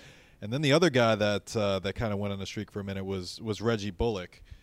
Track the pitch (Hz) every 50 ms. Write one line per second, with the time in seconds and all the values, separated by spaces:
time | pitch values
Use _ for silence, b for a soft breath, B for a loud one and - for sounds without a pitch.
0 | B B B B B B B B 104 104 123 147 156 135 139 170 180 160 127 123
1 | 117 113 110 101 107 104 101 95 - - - 110 104 101 98 95 87 98 - -
2 | 113 107 101 98 101 101 98 98 95 - - 107 101 - - 104 98 98 95 98
3 | 95 98 98 92 90 87 - - 113 110 101 92 104 117 117 104 101 104 87 -
4 | 113 117 107 92 87 - - - - b b b